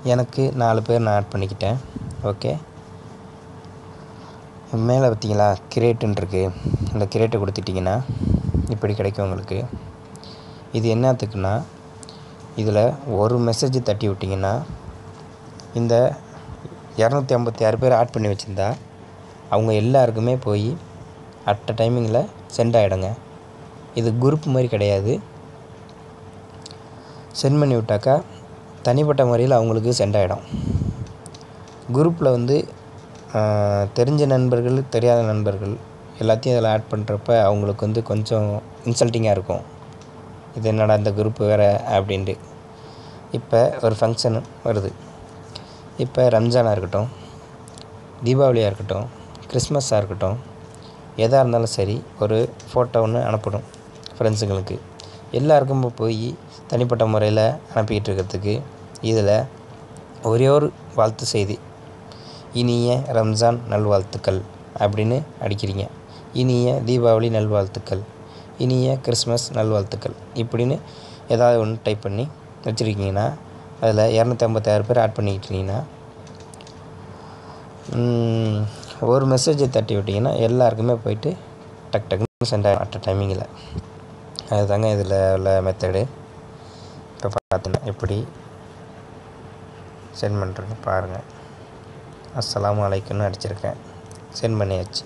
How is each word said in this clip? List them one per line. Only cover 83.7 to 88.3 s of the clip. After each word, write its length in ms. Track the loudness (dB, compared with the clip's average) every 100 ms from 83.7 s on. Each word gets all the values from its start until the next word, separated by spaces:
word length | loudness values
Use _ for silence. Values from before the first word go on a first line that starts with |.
| -12 -12 -18 -20 -20 -14 -14 -2
அதுதாங்க 500 | 0 2 2 2 2
இதில் 340 | 2 4 4
உள்ள 280 | 4 4 2
method. 460 | 2 0 0 0 -2 -6 -18 -20 -20 -20 -20 -18 -18 -18 -20 -8
இப்போ 140 | -6 -6 _ -2
பார்த்தீங்கன்னா 280 | -2 -4
எப்படி 440 | -4 -6 -4 -4 -6